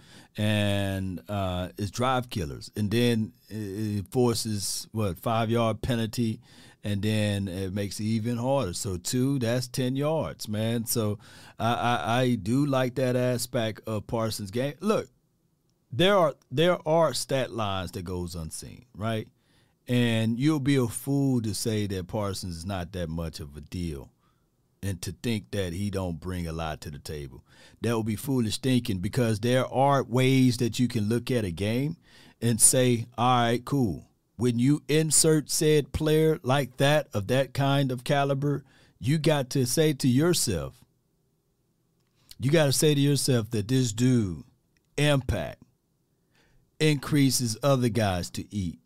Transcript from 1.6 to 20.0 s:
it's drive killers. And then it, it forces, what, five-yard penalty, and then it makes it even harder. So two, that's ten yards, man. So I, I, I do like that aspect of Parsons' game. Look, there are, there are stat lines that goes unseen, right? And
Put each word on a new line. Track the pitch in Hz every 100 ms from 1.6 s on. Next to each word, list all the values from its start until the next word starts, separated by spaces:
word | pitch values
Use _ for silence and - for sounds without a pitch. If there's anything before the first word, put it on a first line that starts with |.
| 90 -
it's | 101
drive | - 127 127 123
killers. | 104 73 64 -
And | 104 104
then | 117 120 110 107 - -
it, | 107 101 98 107 101
it | 87
forces, | 131 120 113 110 104 - - -
what, | 110 101 80
five-yard | 120 113 113 117 113 107
penalty, | - 117 110 123 113 - - - - _
and | 104 101
then | 107 110 104 101 95
it | 92 95
makes | 101 101 -
it |
even | 107 113 113 117
harder. | 127 139 92
So | 85 98 90
two, | - 127 135 139
that's | 113 127 123
ten | 135 127
yards, | 135 147 160 85 - 110
man. | 104 113 117 113
So | 120 107 104 - - - -
I, | 113
I, | 113 117 117 90 120
I | 127 120
do | 92 131 143
like | 131 127
that | 127 127
aspect | 123 127 120 - 123 110 104 110
of | 107 -
Parsons' | 117 110 107 98
game. | 117 143 139
Look, | 208 175 - _ _ _ _ _ _ _ _
there | 117 185 202
are, | 156 - _
there | 127 175 170 151
are | 165 156
stat | 127 - 135 117
lines | 113 101 95 87
that | 98
goes | 90 90 87
unseen, | 85 80 - 64 - - 85
right? | 110 110 - _ _ _ _ _ -
And | 123